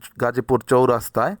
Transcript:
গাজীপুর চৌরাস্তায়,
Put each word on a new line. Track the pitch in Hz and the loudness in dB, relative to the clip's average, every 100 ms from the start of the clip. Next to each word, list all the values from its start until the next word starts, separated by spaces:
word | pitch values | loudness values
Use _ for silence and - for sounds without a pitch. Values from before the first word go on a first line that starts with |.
| - - | -8 -6
গাজীপুর | 123 123 117 123 - | -4 -4 -2 -2 2
চৌরাস্তায়, | 127 127 117 - - 131 202 | 2 4 0 -2 -4 -4 -6